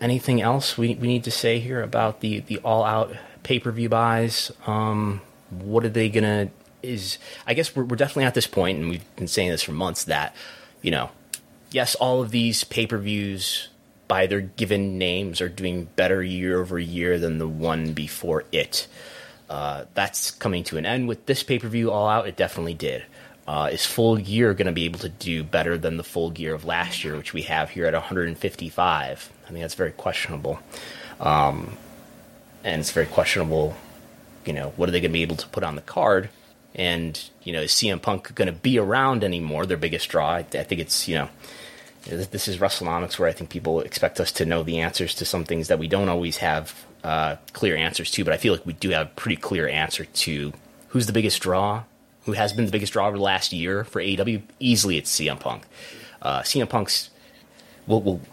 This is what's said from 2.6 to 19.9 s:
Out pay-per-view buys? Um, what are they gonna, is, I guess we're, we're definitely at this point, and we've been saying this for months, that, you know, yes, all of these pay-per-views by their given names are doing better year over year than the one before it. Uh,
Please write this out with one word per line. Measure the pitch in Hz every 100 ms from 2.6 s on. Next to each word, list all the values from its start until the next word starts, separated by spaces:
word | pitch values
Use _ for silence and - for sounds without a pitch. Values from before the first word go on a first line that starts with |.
| 113 113
Out | 107 110 110 - - -
pay-per-view | - 123 123 113 117
buys? | 113 117 113 117 - - - -
Um, | 107 107 107 104 101 - - -
what | 92 101 113 117
are |
they | 110 110
gonna, | 107 107 104 98 - - -
is, | 127 113 92 - - - -
I |
guess | 123 160
we're, | 139
we're | 120 117
definitely | 139 139
at | 127
this | 123 -
point, | - 90 85
and | 82
we've | 87 - -
been | 87
saying | - 90
this | 82
for | -
months, | 78 90 -
that, | - 73 76 - - - - -
you | -
know, | 73 62 - - - - - -
yes, | 127 120
all | - 127 127
of | 117
these | 120 117 110
pay-per-views | - 120 113 110 101 104 101 95 - - - - _ _ -
by | 95 95
their | 101
given | 95 - 101 101 98 92
names | 90 90 98 85
are | 90
doing | 90 92 90 82 -
better | 92 95
year | 92 90 92 90
over | 90 87
year | 85 85 87 87
than | 85 80
the | 80
one | 78 82 80 80
before | 76 76 - 87 78 -
it. | 80 - - - - - - - - -
Uh, | 73 73 71 -